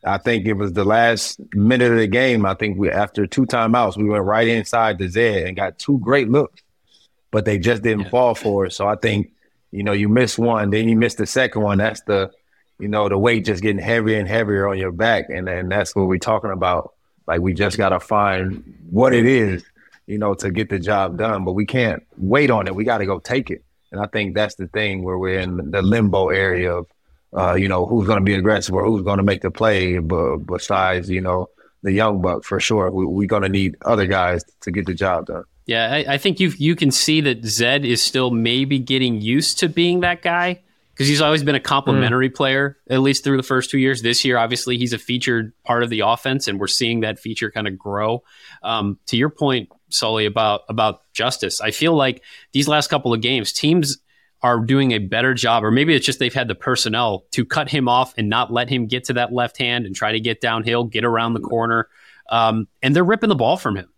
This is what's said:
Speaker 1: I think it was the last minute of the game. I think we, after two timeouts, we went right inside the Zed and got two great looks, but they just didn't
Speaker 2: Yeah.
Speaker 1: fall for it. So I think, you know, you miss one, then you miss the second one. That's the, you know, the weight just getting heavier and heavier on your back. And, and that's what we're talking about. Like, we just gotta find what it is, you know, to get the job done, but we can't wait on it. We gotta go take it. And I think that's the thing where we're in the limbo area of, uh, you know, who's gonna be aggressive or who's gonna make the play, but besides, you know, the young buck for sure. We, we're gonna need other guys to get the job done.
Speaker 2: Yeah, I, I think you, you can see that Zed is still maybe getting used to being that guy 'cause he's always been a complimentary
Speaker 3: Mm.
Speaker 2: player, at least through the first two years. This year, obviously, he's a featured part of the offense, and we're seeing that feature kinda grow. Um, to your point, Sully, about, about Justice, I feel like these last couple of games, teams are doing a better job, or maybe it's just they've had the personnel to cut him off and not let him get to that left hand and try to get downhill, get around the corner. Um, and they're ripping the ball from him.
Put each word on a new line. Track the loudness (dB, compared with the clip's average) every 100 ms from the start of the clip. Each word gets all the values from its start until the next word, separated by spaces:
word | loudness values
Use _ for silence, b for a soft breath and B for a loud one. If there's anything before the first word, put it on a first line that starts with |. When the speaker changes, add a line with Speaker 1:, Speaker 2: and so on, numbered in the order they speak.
| -2
Speaker 1:
I | -4
think | 0 -2 -2
it |
was | -2 -2
the | 0 2
last | 4 4 2 -4 -10 -6 2
minute | 4 4 4
of | 4
the | 2
game. | 2 2 2 0
I | 0
think | -4 -2
we, | -2
after | 0 -2 -2 -2
two | 0 0
timeouts, | 2 2 2 2 0
we | 0
went | 0 2
right | 2 2
inside | 2 0 0 0 0
the | -2
Zed | 2 2 2 -2
and | -4
got | -6 -6
two | -2 -2
great | 2 0 4
looks, | 2 0 _ _ _ _ b b b _
but | -2 0
they | 0
just | 2 2
didn't | 0 0
Speaker 2:
Yeah. | 0
Speaker 1:
fall | 2 2 2
for | 0 0 0
it. |
So | -2 -2
I | 0
think, | 0 0 -4 _ _ _ _
you | -6
know, | -2
you | 0 4
miss | 4 2 2
one, | 0 2 0
then | 2 2
you | 4
miss | 2 0
the | -2
second | 0 0 0
one. | 0 2
That's | 0 -4
the, | -2 -2 -2 _ _ _ _ _
you | -4
know, | 0 0
the | 2
weight | 2 2 0
just | -2
getting | 0 -2
heavier | 0 0 2 0
and | 0
heavier | -2 0 0 0
on | -2
your | -4
back. | -2 0 0 -2
And, | -6 -6
and | -4 -2
that's | -2 -2 0
what | 0
we're | 0
talking | 0 -2 -2
about. | -4 -2 -2 -4 _ _ _ -4
Like, | -2
we | 0
just | 0 -2 0
gotta | 0 0
find | 0 0 2 0 -4 -6 -14 -20 -4
what | 2 4
it | 6 4
is, | 4 2 -2 -8 b b b -10
you | -4
know, | -4 -2
to | -4
get | -4 -4
the | -4
job | 0 0 0 -2
done, | -4 -2 -2
but |
we | -2 -2
can't | 0 0 -2 _ -8
wait | 0 2 4
on | 2 0
it. | -2
We |
gotta | -2 0 -2
go | -4
take | -2 -4 -4
it. | -10 _ _ _
And | -8
I | -6
think | -4 -4 -2
that's | -2 -4
the | -6
thing | -2 -2 -4
where | -4 -4
we're | -2 -2
in | -4 -6 -4
the | 0
limbo | 2 2 2 2 2
area | 2 2 0 -2
of, | -4 -6 _ _ _ _ -2
uh, | 0
you | 2 2
know, | 0 2
who's | 2 2
gonna | 2
be | 2
aggressive | 2 2 0 0
or | 0 0
who's | 0
gonna | 0 2
make | 2 0
the | -2
play, | 0 2 2 2 0
but | 0 0 0 -2
besides, | -4 -8 -2 0 2 0 -2
you | -4
know, | -2 -2 -4 b b b
the | -2
young | 2 2 2
buck | 0 -2
for | -4 -4
sure. | 0 0 0
We, | 0 -2
we're | -2 0
gonna | 0 0
need | 0 -2 -4 0
other | 0 2
guys | 0 0 -2 -6 _
to | -8
get | -6 -4
the |
job | -2 -2 -2 -4
done. | -12 -14 _ -6
Speaker 2:
Yeah, | -2 0
I, | -2 -2
I | 0
think | 0 2
you, | 0 2
you | 0 2
can | 2
see | 2 2 2
that | 2 -2 -4
Zed | 0 2 2 0
is | 0
still | 0 0 0
maybe | 0 0 0 0 -2
getting | 0 0 0 -2
used | 0 0 0 -2
to | -2
being | 0 0 2
that | 0 -2
guy | -2 -2 -2 -4 _ _ _ -4
'cause | 0
he's | 2
always | 2 2
been | 2 -2
a |
complimentary | 0 0 2 2 2 2 0
Speaker 3:
Mm. | 0
Speaker 2:
player, | 0 0 -2 -6 _
at | 0
least | 2 0
through | 0 -2
the |
first | 0 -2 0
two | 0
years. | 0 0
This | 0 0 2
year, | 2
obviously, | 0 -2 -2 -2
he's | -2
a | -4
featured | -4 -4 0 -2 -2 _
part | -2 -2
of | 0
the | 0
offense, | 0 0 -2 -4 -4
and | -4
we're | -2
seeing | -2 0 0
that | -2 -6
feature | -10 -6 -6
kinda | -4 -6
grow. | -8 -8 -4 -2 -4 B B B B
Um, | -6 -4 -4 -6 -4
to | 0
your | 0
point, | 0 0 0 -4 _ _
Sully, | -4 -2 0 0
about, | 0 0 0 -4
about | -2 0 -2 _
Justice, | -4 -4 -2 -6 -4
I | -6
feel | 0 2 2
like | 2 -2 B B B
these | -2 2
last | 2 2
couple | -2 0
of | 0
games, | 0 -2 -2
teams | -2 2 2 0 -4 _ _ _ _
are | 0 2
doing | 2 2 2
a | 0
better | -2 0 0 0
job, | 2 2
or | 2
maybe | 2 4
it's | 2 0
just | -2
they've | -2
had | -2 -4
the | -4
personnel | -2 -2 -2 0 -2 -2 _
to | -6 -2
cut | -2 -2
him | -2 2
off | 2 0 -4
and | -2
not | 0 0
let | -2 -2
him | -2 -2
get | -6 -4
to |
that | -2 -2
left | -2 -4 -2
hand | -2 -2 -4
and | -4
try | -2
to | -2
get | -2 -2
downhill, | -2 -2 0 0 0
get | -2 0
around | 0 0 -4
the |
corner. | -4 -2 0 0 -2 b b b -4
Um, | 2 2 0 -4 _
and | 0 2
they're |
ripping | 2 2 2
the | 2
ball | 2 0
from | -2 -6
him. | -8